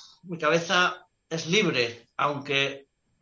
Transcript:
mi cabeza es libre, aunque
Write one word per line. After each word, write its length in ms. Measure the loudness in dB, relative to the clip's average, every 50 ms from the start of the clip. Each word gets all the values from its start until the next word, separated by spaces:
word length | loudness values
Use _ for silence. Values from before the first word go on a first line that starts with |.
| -20 -20 -20 _ -16
mi 140 | -14 -8 -2
cabeza 680 | 2 2 2 2 2 2 2 2 2 2 0 -4 -12 _ _ _ _ _
es 180 | -8 -6 -2
libre, 600 | 0 2 2 2 2 2 0 0 -2 -4 -10 -18 _ _
aunque 720 | -2 -2 -2 -2 -4 -6 -2 -2 0 0 -2 -4 -8 -16 _ _ _ _ _ _ _